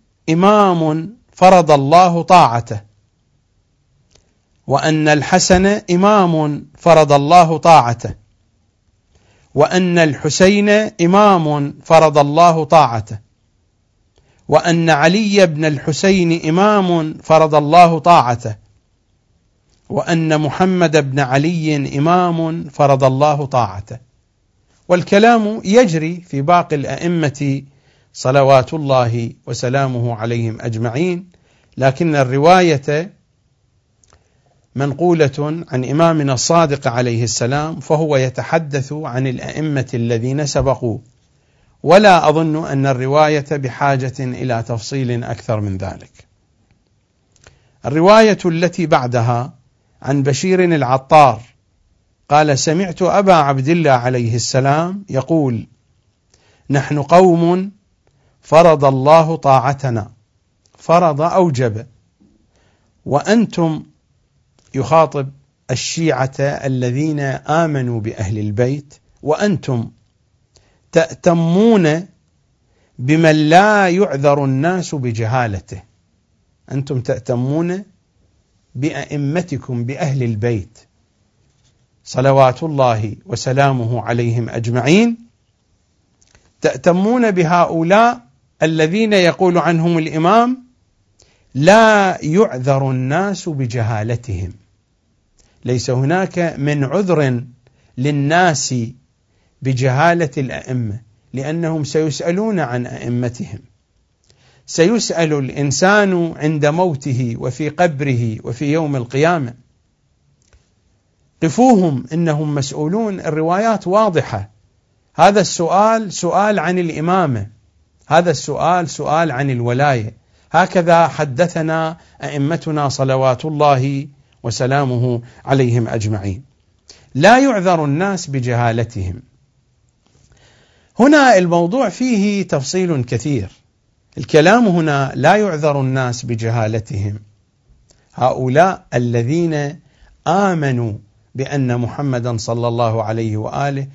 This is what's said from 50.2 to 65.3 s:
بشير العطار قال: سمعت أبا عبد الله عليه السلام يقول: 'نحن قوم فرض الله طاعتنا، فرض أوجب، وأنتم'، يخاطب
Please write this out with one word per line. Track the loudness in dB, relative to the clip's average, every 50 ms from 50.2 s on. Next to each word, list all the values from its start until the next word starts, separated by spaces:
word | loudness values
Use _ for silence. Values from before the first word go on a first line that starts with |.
| 0
بشير | -2 -2 -2 -2 0 0 2 2
العطار | 2 0 0 0 0 0 -2 0 4 6 6 6 6 4 0 -6 -16 _ _ _ _ _ _ _ _ _ _ _ _ _ _ _ 0
قال: | 2 2 4 2 0 0
سمعت | 0 -2 -2 -2 -2 -4 -4 -2
أبا | -2 0 0 2 4 4 4
عبد | 4 4 2 0 -2 0 0
الله | 0 2 2 2
عليه | 2 2 2 0 -2 -2 -2 -2 -2
السلام | -4 -4 -2 -2 0 0 2 0 0 -2 -4 -6 -10 -10 -6
يقول: | -6 -6 -2 -2 -2 0 0 -2 -2 -6 -8 -12 _ _ _ _ _ _ _ _ _ _ _ _ _ _ _ _ _ _ _ -4
'نحن | -2 -2 -2 -2 -4 -6
قوم | 0 4 4 6 6 6 4 4 2 2 0 0 -2 -6 -10 _ _ _ _ _ _ _ _ _ _ _ _ _
فرض | _ 2 4 6 6 6 6 4 2
الله | 2 2 2 4 4 6 6 6 2 -2
طاعتنا، | -2 2 2 2 4 2 0 -2 -4 -4 -4 -4 -4 -6 -8 -14 _ _ _ _ _ _ _ _ _ _ _ _ _
فرض | -2 2 2 4 4 2 0 0
أوجب، | -2 0 2 2 2 2 0 0 -2 -2 -4 -6 -10 -14 _ _ _ _ _ _ _ _ _ _ _ _ _ _ _ _ _ _ _ _ _ _ _
وأنتم'، | -4 -4 -2 0 2 2 2 2 0 0 -2 -2 -2 -2 -4 -10 -14 _ _ _ _ _ _ _ _ _ _ _ _ _ _ _ _ -8
يخاطب | -8 -2 2 2 2 2 2 0 -6 -8 -8